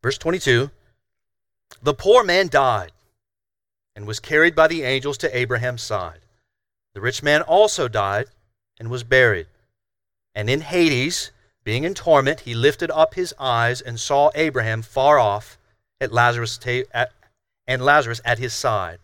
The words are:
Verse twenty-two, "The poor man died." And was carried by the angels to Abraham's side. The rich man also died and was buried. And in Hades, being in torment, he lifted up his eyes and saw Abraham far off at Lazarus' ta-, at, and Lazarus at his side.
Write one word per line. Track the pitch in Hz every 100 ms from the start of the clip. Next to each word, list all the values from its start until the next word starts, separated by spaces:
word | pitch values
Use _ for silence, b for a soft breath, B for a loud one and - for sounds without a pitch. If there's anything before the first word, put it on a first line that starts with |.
Verse | 127 -
twenty-two, | 160 180 - 120 143 _ _ _ _ _ _ _ _ _ _ -
"The | 131
poor | 147 196 240
man | 185 180 185
died." | 139 135 107 85 _ _ _ _ _ _ _ _ _ _ -
And | 104
was | 107
carried | - 151 165
by | 156 160
the | 165
angels | 131 135 135 135
to | 165 123
Abraham's | 120 120 123 120
side. | - 104 87 80 _ _ _ _ _ _ _
The | 98
rich | 113 123
man | 147 147
also | 160 175 214 - 127
died | 110 98 101 - _ _ _ _ _
and | 113
was | 123
buried. | 117 131 123 95 80 _ _ _ _ _ _ _ _
And | 107 107
in | 139
Hades, | 151 175 165 127 135 175 - _ _ _
being | - 117
in | 160
torment, | 196 - 151 127 156
he | -
lifted | 113 135 151 165
up | 156 160
his | - 180 -
eyes | 131 117 117 123
and | 127 117
saw | - 139 147
Abraham | 147 160 127 110 113
far | 113 - 135 147
off | 110 101 - - _ _ _ _
at | 120
Lazarus' | 113 120 120 113 -
ta-, | 127 123 127
at, | 120 127 _ _ _ _ _ -
and | 127
Lazarus | 131 147 120 117
at | 117 113
his | 123
side. | - 131 107 87 87